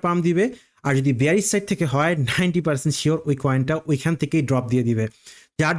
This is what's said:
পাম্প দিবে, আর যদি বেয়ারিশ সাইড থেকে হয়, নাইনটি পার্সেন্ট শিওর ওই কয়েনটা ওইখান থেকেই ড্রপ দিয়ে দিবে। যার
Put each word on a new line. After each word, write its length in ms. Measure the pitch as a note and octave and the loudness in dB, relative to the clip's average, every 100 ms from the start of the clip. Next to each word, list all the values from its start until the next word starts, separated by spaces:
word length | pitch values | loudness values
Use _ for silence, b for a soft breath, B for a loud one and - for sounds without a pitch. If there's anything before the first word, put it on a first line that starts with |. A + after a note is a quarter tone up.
পাম্প 160 | F3 F3 E3+ | 0 0 2
দিবে, 160 | E3+ A3+ B3 B B C#3+ | 2 0 -2 B B -2
আর 60 | C3+ | 0
যদি 120 | C3+ A#2+ | 2 2
বেয়ারিশ 260 | C#3+ F#3 G3 | 2 2 2
সাইড 120 | G#3 G3+ | -2 -2
থেকে 140 | F#3+ D#3+ | -2 0
হয়, 180 | C3+ D#3 E3+ B2 | 0 0 0 -2
নাইনটি 300 | - F3+ E3+ D#3+ | 0 0 0 0
পার্সেন্ট 280 | C#3 D#3 C#3+ | 0 -2 -2
শিওর 180 | D3+ D#3 D3 | 0 0 -2
ওই 60 | C#3 | -2
কয়েনটা 300 | C#3+ C3 C3+ D#3+ D#3 | 0 0 0 -2 -2
ওইখান 240 | C#3 E3 E3 | -2 -2 -2
থেকেই 220 | D3 D#3+ C3 | 0 0 2
ড্রপ 160 | C3 A#2+ | 0 0
দিয়ে 120 | B2+ A#2 | 0 2
দিবে। 160 | A2+ A2 B B B B - | 0 -2 B B B B -4
যার 160 | D#3 | -2